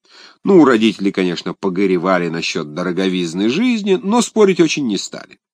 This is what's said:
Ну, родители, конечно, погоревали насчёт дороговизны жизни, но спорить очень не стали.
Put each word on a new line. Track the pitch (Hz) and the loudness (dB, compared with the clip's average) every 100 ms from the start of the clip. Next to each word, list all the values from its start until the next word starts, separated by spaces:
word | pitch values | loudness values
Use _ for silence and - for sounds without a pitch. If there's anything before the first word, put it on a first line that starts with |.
| _ _ - _ | _ _ -20 _
Ну, | - 190 | 4 6
родители, | 135 113 110 92 98 | 6 4 2 0 -4
конечно, | - 90 85 - | -2 -2 -4 -8
погоревали | 82 98 90 98 90 92 90 85 | -6 -6 -2 0 0 0 0 -2
насчёт | 82 - 90 76 | -4 -6 -6 -8
дороговизны | 76 90 87 95 92 87 87 107 | -6 -6 -2 -2 -2 -4 -2 -2
жизни, | 151 254 226 202 185 | 0 0 0 0 -2
но | 190 240 | 0 -2
спорить | - 220 202 175 | 0 2 2 4
очень | 160 156 127 | 0 0 -4
не | 95 | -4
стали. | - - - _ _ | -6 -14 -20 _ _